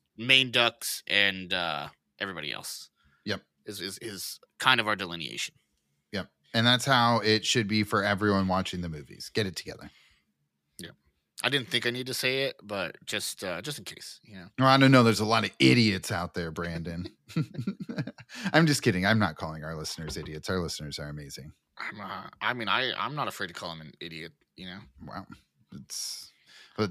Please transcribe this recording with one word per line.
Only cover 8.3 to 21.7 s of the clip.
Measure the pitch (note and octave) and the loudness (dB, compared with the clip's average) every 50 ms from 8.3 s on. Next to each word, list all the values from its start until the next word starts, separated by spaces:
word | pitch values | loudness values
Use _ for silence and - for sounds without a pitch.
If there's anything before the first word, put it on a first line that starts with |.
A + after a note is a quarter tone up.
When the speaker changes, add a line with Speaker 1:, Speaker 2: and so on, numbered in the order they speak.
| G2+ G2 F#2+ F#2 | 4 4 4 2
Speaker 2:
watching | F2+ F#2+ F#2+ - - F2+ | 2 0 0 -2 -4 -6
the | F2 E2+ | -6 -6
movies. | D#2 D2 C#2 - - - - - - | -6 -8 -10 -14 -16 -16 -14 -6 -2
Get | - F2+ F#2+ | -2 -2 -2
it | E2+ - | -4 -8
together. | - - - - - G2+ _ _ _ _ _ _ _ _ _ _ _ _ _ _ _ _ _ - | -10 -12 -12 -14 -16 -18 _ _ _ _ _ _ _ _ _ _ _ _ _ _ _ _ _ -16
Speaker 1:
Yeah. | - - - _ _ _ _ _ _ _ _ - - | -16 -16 -16 _ _ _ _ _ _ _ _ -6 -4
I | A#2+ | -2
didn't | C3+ C#3 A#2+ - | 0 -2 -2 -2
think | - A#2+ A#2 | -2 0 0
I | A#2+ | 0
need | A#2+ B2+ B2+ B2+ | -2 -2 -4 -6
to | B2 | -4
say | - - B2+ C3 C3+ C#3 | -2 -2 0 0 0 -2
it, | C3 - - - | -2 -4 -6 -10
but | G2+ G#2 G2 F2+ D#2+ - - - | -6 -4 -4 -4 -6 -8 -10 -10
just, | - - G#2 - - - - G2+ | -6 -6 -4 -4 -4 -8 -6 -6
uh, | F#2 E2+ E2 | -6 -6 -6
just | A2+ D3+ C#3+ - | -6 -8 -10 -10
in | F#2+ | -10
case, | - - - - - - - _ | -12 -12 -12 -12 -12 -18 -18 _
you | A#2 G#2+ F#2+ | -20 -18 -18
know. | F2 G2+ _ - | -18 -10 _ 2
Speaker 2:
Well, | C3 C3 | 6 8
I | C3+ C3+ | 8 10
don't | C3+ C3+ | 10 10
know. | C3+ B2+ A#2+ | 10 10 10
There's | A2+ G#2+ F#2+ | 8 6 4
a | A2 | 2
lot | G#2+ A2+ A2+ A2 | 2 4 2 2
of | A2 - - | 2 2 4
idiots | - C3 B2+ A#2+ A2+ G#2+ F#2+ F#2 - - | 6 6 8 8 6 6 4 2 -2 -2
out | G#2+ F2 F2 E2+ - | -2 -2 -4 -4 -4
there, | F#2 E2+ E2 | -4 -4 -4
Brandon. | D#2 E2 E2+ E2+ E2 E2+ E2 E2+ E2+ E2+ F2 - - _ _ - - E3 D#3 - - D3 A#2 - - - - | -4 -6 -6 -4 -4 -6 -6 -6 -6 -6 -8 -10 -10 _ _ -6 -2 -2 -2 -2 -4 -8 -6 -6 -6 -8 -8
<laughs> | - - - - - - - - - - - A#3 F#3+ - | -10 -6 -6 -6 -6 -8 -16 -18 -18 -14 -8 -4 2 4
I'm | D#3 E3+ | 6 6
just | D3+ C#3+ - | 6 4 4
kidding. | - B2 F#2 F2+ F#2 | 4 2 4 4 4
I'm | G2+ A2+ A2 | 4 4 4
not | G#2 E2 D#2 | 4 2 0
calling | - E2 D#2+ D#2+ D#2 D2+ | -4 -8 -8 -8 -8 -10
our | D#2+ D#2+ | -8 -8
listeners | D#2 D#2 - - - E2 D2+ D#2 E2 | -8 -8 -8 -8 -8 -8 -8 -8 -8
idiots. | D2+ D#2 D2+ D#2 - - | -8 -8 -10 -10 -6 -2
Our | F#2+ F#2 | -2 -2
listeners | E2+ D#2 - - D#2 D2 C#2+ - | -2 -2 -6 -8 -10 -10 -10 -10
are | D#2 D2 | -10 -10
amazing. | D2 D2+ D2 C#2+ - - - - - _ _ _ | -10 -12 -12 -14 -16 -16 -16 -18 -20 _ _ _